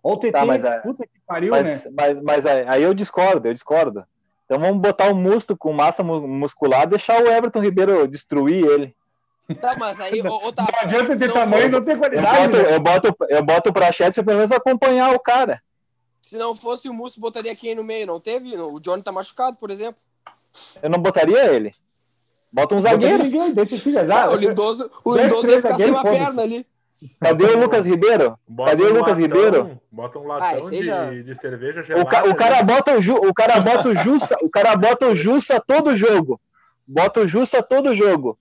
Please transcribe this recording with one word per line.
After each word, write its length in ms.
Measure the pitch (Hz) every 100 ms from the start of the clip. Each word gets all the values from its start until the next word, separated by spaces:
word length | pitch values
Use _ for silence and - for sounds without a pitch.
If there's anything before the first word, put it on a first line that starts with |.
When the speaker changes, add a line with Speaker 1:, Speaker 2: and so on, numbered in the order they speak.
Speaker 1:
Ó 100 | 151
o 40 | 202
T 100 | 233
T, 60 |
Speaker 2:
Tá, 120 | 151 135
mas 200 | 131 120
é, 140 | 117
Speaker 1:
puta 240 | 208 262 220
que 140 | _ -
pariu, 260 | 170 180
Speaker 2:
mas, 340 | - 160 139 135
Speaker 1:
né? 60 | 139
Speaker 2:
mas, 260 | 143 143
mas 240 | 147 147 147
aí, 200 | 135 123
aí 160 | 131
eu 100 | 165
discordo, 540 | 196 202 - 185 170 117
eu 60 |
discordo. 500 | 117 - 156 147 101 92 _ _ _ _
Então 140 | 135
vamos 220 | 175 202
botar 280 | 202 196 196
o 40 | 196
Musto 400 | 180 220 - 190
com 140 | 156
massa 300 | 151 151 165
mu-, 220 | 175 160 143
muscular, 600 | 135 143 - 143 131 160
deixar 340 | 208 - 233
o 60 | 240
Everton 320 | 226 233 220
Ribeiro 480 | 202 185 190 190 139
destruir 580 | 143 - 143 139 185 156
ele. 300 | 147 135 _ _ _ _ _ - 165
Speaker 3:
Tá, 100 | 247 254
mas 180 | 220 202
aí... 200 | 190 220
ô, 260 | 196 220 214
ô, 40 |
tá, 100 | 240 214
Speaker 1:
Não 100 | 233
adianta 260 | 202 233 247
ter 80 | 254
Speaker 3:
se 100 | 247
não 60 |
Speaker 1:
tamanho 240 | 233 214 214
e 20 | 254
Speaker 3:
fosse 20 |
Speaker 1:
não 100 | 254
ter 100 | 226
Speaker 2:
Eu 60 | 302
Speaker 1:
qualidade, 480 | 285 - 196 269 240
Speaker 2:
boto, 100 | 151
Speaker 1:
né? 120 | 156 156
Speaker 2:
eu 40 |
boto, 340 | 151 185 208 - 160
eu 140 | 147 147
boto 240 | 165 214
o 40 |
Praxedes 420 | 185 175 - 180 208
pra 80 | 208
pelo 120 | 208
menos 140 | 214
acompanhar 640 | 247 262 254 262 254 262 247
o 40 |
cara. 420 | 247 247 240 120 _ _ _ _ _ _
Speaker 3:
Se 160 | - 220
não 160 | 233
fosse 360 | 220 233 247 269
o 40 |
Musto, 260 | 233 240 226
botaria 340 | 226 226 226 214
quem 180 | 233
no 80 | 226
meio? 220 | 220 220 202
Não 120 | 170
teve? 380 | 220 247 254 202
O 200 | 160 151
Johnny 220 | 175 185
tá 80 | 196
machucado, 440 | 190 196 - 254 247
por 160 | 208
exemplo. 300 | 196 226 233 _ _ - _ _ - - -
Speaker 2:
Eu 60 | 151
não 100 | 175
botaria 460 | 180 180 160 226 240
ele. 180 | 127 104 - _ _ _ _ _ _ _
Bota 240 | 127 147 202
um 20 |
Speaker 1:
Não 60 |
botaria 240 | 208 220 247
Speaker 2:
zagueiro. 140 | 403
Speaker 1:
ninguém, 300 | 285 294 349
deixa 220 | 208 208 240
assim, 200 | 277 285
azar. 300 | 170 214 262
Speaker 3:
Ah, 40 |
o 40 | 208
Lindoso, 560 | 208 196 214 226 - -
o 100 | 233
Speaker 1:
Deixa 140 | 240 240
Speaker 3:
Lindoso 140 | 226
Speaker 1:
três 120 | 240 247
Speaker 3:
ia 60 |
ficar 160 | 240 -
sem 140 | 202
uma 60 | 262
Speaker 1:
zagueiros, 220 | 202 269 277
foda-se. 0 |
Speaker 3:
perna 160 | 254
ali. 240 | 220 233 - _ _ _ 139 _
Speaker 2:
Cadê 240 | 165 160 202
o 140 | 233
Lucas 260 | 240 233 180
Ribeiro? 540 | 170 208 220 127 113 _
Speaker 4:
Bota 240 | 117 131
Speaker 2:
Cadê 120 | 156
o 40 | 208
Speaker 4:
um 100 | 220
Speaker 2:
Lucas 200 | 226 175
Speaker 4:
latão, 40 | 165 175
Speaker 2:
Ribeiro? 440 | 214 165 156 127 _
Speaker 4:
bota 280 | 110 120 151
um 40 |
Speaker 3:
Ah, 40 | 143 147
Speaker 4:
latão 200 | 175 156
Speaker 3:
esse 160 | 170 185
aí 40 |
Speaker 4:
de, 40 | 220
Speaker 3:
já 180 | 185 147
Speaker 4:
de 240 | 123 123 131
cerveja 440 | 135 123 131 165
Speaker 2:
O 240 | 160 165 170
ca-, 120 | -
Speaker 4:
gelada 120 | 196
Speaker 2:
o 40 | 185
cara 220 | 233 262
Speaker 4:
ali. 80 | 208
Speaker 2:
bota 280 | 254 277 254
o 20 |
Ju-, 140 | 190 247 190
o 40 |
cara 260 | 185 220 220
bota 260 | 202 240 254
o 80 | 190
Jussa, 400 | 180 285 - 160
o 80 | 160
cara 260 | 202 226 208
bota 320 | 214 247 262
o 80 | 185
Jussa 440 | 180 277 - 247 -
todo 300 | 285 302 220
jogo. 460 | 220 202 143 120 _ _ _ _ _
Bota 360 | 139 190 233
o 60 | 190
Jussa 360 | 190 254 254
todo 320 | - 262 277 208
jogo. 420 | 208 165 127 -